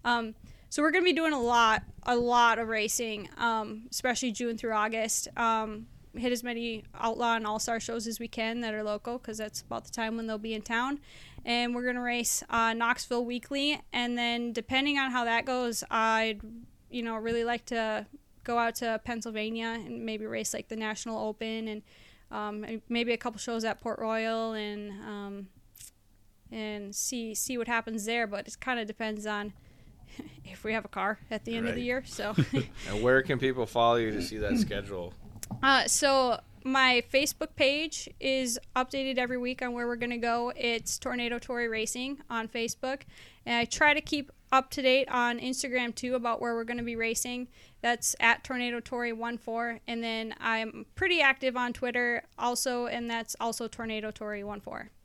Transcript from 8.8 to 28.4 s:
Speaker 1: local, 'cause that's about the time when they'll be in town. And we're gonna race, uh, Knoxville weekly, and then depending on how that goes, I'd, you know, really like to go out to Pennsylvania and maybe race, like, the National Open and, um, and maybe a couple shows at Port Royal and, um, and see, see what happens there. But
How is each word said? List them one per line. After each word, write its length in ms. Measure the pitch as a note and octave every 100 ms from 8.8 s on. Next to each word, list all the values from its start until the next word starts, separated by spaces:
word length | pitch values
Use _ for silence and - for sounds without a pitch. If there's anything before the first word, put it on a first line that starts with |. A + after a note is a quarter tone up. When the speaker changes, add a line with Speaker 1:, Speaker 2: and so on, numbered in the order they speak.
Speaker 1:
local, 360 | G#3+ G#3 A#3 B3
'cause 200 | - A3
that's 220 | G#3+ -
about 220 | - - -
the 40 |
time 240 | - A3 A3+
when 80 | A3+
they'll 100 | A3
be 160 | A3
in 80 | A3
town. 380 | - A#3 B3+ C#4+ - - - -
And 280 | - A#3+ A#3+
we're 120 | A#3+ B3
gonna 160 | B3
race, 400 | B3 A#3+ A3+ - -
uh, 240 | A#3 A3+
Knoxville 500 | A3+ A#3 A#3+ - A#3+
weekly, 560 | A#3+ A#3+ - C#4 C#4+ D4+ -
and 240 | B3 A#3+ A#3+
then 340 | A#3+ A#3 A#3+
depending 460 | A3+ A3 C4 C#4+ C#4+
on 120 | C4+
how 120 | B3
that 200 | A#3 A#3 B3
goes, 380 | B3+ B3 A3 -
I'd, 500 | A3+ A3+ A3 A3 G#3 G#3+ A#3 A#3 - -
you 120 | B3
know, 140 | A3+ A3+
really 280 | A3+ A#3
like 200 | A#3 A#3+ -
to 400 | A#3 A3 G#3+ G#3 C#4+ _ -
go 140 | - A#3
out 160 | A#3 A3+
to 240 | A#3 A3
Pennsylvania 760 | - A#3 A3+ G#3+ G#3+ A3+ A3+ A3+ A#3
and 180 | A#3
maybe 220 | A3+ A3 G#3+
race, 260 | A3+ G#3+
like, 160 | A3 -
the 80 | A3
National 400 | G#3+ G#3+ A#3 A3 G#3+
Open 420 | G#3+ A3+ A3+ A3
and, 140 | G#3+ - - - - -
um, 320 | G#3+ G#3 G#3
and 180 | G#3+ A3+ -
maybe 220 | A#3 A#3
a 40 | A#3
couple 200 | B3 A3
shows 260 | - A3+
at 160 | A3+ -
Port 180 | A#3 -
Royal 520 | A3 A3 A3+ A3+ A3+
and, 400 | A3 G#3 G#3 G#3 G3
um, 460 | G#3+ G#3 G3+ G3+ F#3+ - _ - - _ _ - - _ -
and 440 | A3 G#3+ G#3+ G3+
see, 400 | G3+ - B3 A3+
see 220 | G#3+ - B3
what 120 | A3+
happens 360 | A#3 A3+ A3+
there. 220 | G#3 A#3 A3
But 220 | G3+